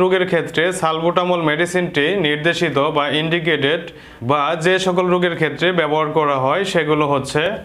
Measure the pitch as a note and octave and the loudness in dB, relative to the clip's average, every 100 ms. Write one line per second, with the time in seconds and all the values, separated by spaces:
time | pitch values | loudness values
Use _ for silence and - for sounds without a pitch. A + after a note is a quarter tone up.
0 | F#3 F#3 F#3 E3+ C#3 - F3 F#3 E3 D#3+ | 2 2 2 0 -2 0 0 0 -2 0
1 | E3 F3 F3+ F3 D#3 D3+ E3+ F3+ F3 D3+ | 0 0 0 0 0 0 0 -2 -2 0
2 | D3+ G3+ D3+ D3+ D#3+ E3+ E3 C#3 D3 D3+ | 0 0 0 0 0 0 0 0 0 0
3 | C#3+ D3 D#3+ E3+ E3 D3+ C3+ E3+ - - | 0 0 -2 -2 0 0 0 -2 -6 -16
4 | - - A#2 D3 C#3+ E3+ E3 F#3 F#3+ F3+ | -20 -8 -2 0 0 0 2 2 2 0
5 | F3+ F3+ F3 E3 D#3 C#3+ E3+ F3+ D3+ D#3 | 2 2 2 0 -2 0 0 2 2 2
6 | D3+ D#3 D3 C3+ C3 E3+ G3 F3 D3+ D3+ | 0 0 0 2 0 0 0 0 0 0
7 | D3 C#3 C#3 D3+ F3 A3 | 2 0 -2 -2 -2 -4